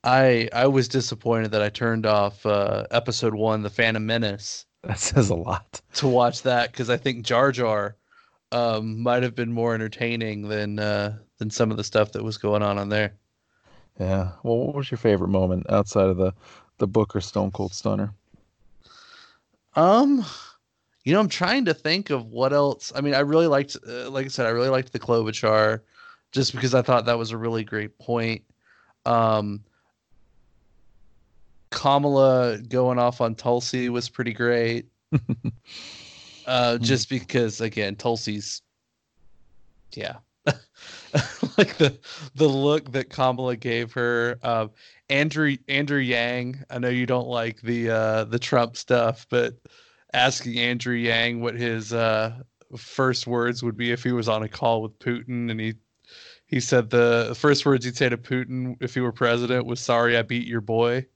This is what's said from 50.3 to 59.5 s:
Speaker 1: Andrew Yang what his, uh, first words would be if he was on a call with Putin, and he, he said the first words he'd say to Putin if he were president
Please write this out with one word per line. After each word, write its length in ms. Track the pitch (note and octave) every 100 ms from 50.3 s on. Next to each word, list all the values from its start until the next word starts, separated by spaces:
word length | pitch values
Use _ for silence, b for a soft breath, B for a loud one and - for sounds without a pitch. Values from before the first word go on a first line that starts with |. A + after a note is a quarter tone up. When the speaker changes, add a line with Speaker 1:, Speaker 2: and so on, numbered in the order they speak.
| C3 B2 A#2+
Speaker 1:
Andrew 380 | A#2+ A#2+ B2 A#2+
Yang 460 | A#2 A#2 A#2+ A#2
what 140 | A#2 A#2
his, 360 | A#2+ A2+ G#2
uh, 500 | A#2 A2+ A2 A2+ A#2+ B2+ _ _ A#2
first 500 | - - C3 A#2+ -
words 340 | A#2+ A#2+ A#2+
would 140 | A#2+ A2
be 160 | A#2+
if 100 | A#2+
he 100 | B2
was 160 | A#2+ A2+
on 120 | A2
a 40 | G#2+
call 340 | - A#2 A2+
with 160 | A2 _
Putin, 520 | B2+ A#2+ A#2+ B2 A#2
and 80 | A2
he, 140 | A2 A2+ _ _ B B B B _
he 160 | C3
said 280 | A#2+ B2+ A#2
the 460 | A#2+ A#2+ A#2 A2 A#2
first 280 | D3 C#3+ C#3+
words 180 | C3+
he'd 140 | B2 B2
say 100 | C3
to 100 | A#2
Putin 600 | A#2 B2+ B2 B2+ B2+ A#2+
if 140 | B2
he 80 | C3
were 100 | B2
president 540 | A#2 A#2+ A#2 A#2+